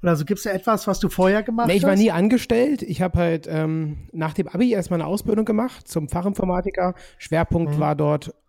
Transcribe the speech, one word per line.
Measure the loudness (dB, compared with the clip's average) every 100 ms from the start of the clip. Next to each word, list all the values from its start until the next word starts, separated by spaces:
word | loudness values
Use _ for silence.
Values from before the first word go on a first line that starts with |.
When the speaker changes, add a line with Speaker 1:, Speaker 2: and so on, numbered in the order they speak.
Speaker 1:
Oder | 0 0
so, |
gibt's | 0 -4
da | -2
etwas, | -4 0 0 0
was | 0
du | 0
vorher | 2 2 2
gemacht | 0 -2 2
Speaker 2:
Nee, | 4
ich |
war | 4
Speaker 1:
hast? | 6
Speaker 2:
nie | 4
angestellt. | 4 2 2 2 2 2 0
Ich | -4 -2
hab | -2
halt, | 0 0 0 -2
ähm, | -4 -2 -2 -4 -8 -12
nach | -6 -6
dem | -4 -4
Abi | 0 2
erstmal | 2 0 -2
eine | -2
Ausbildung | -4 0 0
gemacht | 2 0 0 -6 -6
zum | -6 -4
Fachinformatiker. | -2 -2 -2 -2 -2 -2 -2 -2 -4 -16 _
Schwerpunkt | -2 -2 0 0 0 0
Speaker 1:
Mhm. |
Speaker 2:
war | 0
dort | 0 0 0 -4 -18